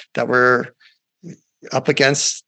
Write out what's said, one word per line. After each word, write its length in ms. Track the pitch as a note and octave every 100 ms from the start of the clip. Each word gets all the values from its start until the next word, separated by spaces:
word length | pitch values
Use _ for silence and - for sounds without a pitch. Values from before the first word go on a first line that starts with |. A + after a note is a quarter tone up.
| -
that 120 | - A#2+
were 480 | B2+ B2 A#2+ - _ _ _ _ _ E3+ - _ _ -
up 160 | C#3 C#3
against, 560 | C#3+ C#3 C#3+ - -